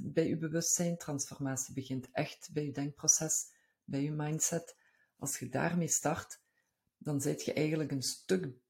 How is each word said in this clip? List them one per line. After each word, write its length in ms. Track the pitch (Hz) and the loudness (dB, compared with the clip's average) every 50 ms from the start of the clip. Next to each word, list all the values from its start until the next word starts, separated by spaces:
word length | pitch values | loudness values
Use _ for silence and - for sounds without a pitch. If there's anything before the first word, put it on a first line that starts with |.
| - | -4
bij 240 | 151 - 170 160 | 2 2 4 4
uw 100 | - - | 4 2
bewustzijn. 600 | 160 165 156 160 165 160 - - - 175 170 170 | 0 0 0 0 0 2 2 2 2 2 2 0
Transformatie 760 | 170 - 156 143 131 - - - - 139 135 135 127 - - - | -2 -4 -4 -4 -4 -6 -6 -6 -4 -4 -2 -2 -4 -6 -6 -6
begint 380 | 135 123 - 131 131 131 - | -6 -4 -4 -4 -4 -6 -4
echt 380 | - - 151 - - - - - 151 | -4 -4 -4 -4 -6 -12 -16 -6 -4
bij 100 | 151 147 | -4 -4
uw 80 | 143 | -2
denkproces, 720 | 131 139 143 147 - - - 151 - - 160 156 - - - - - _ _ _ _ _ _ | -2 -4 -4 -4 -4 2 4 4 4 4 4 2 0 0 -2 -6 -12 _ _ _ _ _ _
bij 220 | - 143 139 143 | -4 -2 0 0
uw 100 | 151 151 | 0 0
mindset. 640 | 151 151 151 156 156 - - 170 165 - - - _ _ _ _ _ _ _ _ | -2 0 0 0 0 0 0 0 -2 -4 -6 -14 _ _ _ _ _ _ _ _
Als 220 | _ - 139 - - | _ -6 -4 -4 -4
je 100 | 127 120 | -4 -4
daarmee 380 | 127 135 151 170 175 175 165 | 0 0 2 2 2 2 2
start, 540 | 151 - - - 147 165 - - - - - _ _ _ _ _ _ _ _ _ _ _ | 2 2 2 2 2 0 0 -4 -8 -14 -18 _ _ _ _ _ _ _ _ _ _ _
dan 240 | _ - 151 147 139 | _ -2 0 0 2
zijt 220 | - 147 151 - - | 2 0 0 0 -2
je 100 | - 131 | 0 2
eigenlijk 380 | 139 156 151 160 156 151 135 | 2 2 2 2 2 0 0
een 120 | 139 135 127 | 0 -2 -2
stuk 460 | - - - - - 190 185 165 139 123 - _ | -2 -4 -6 0 0 0 2 0 -2 -8 -12 _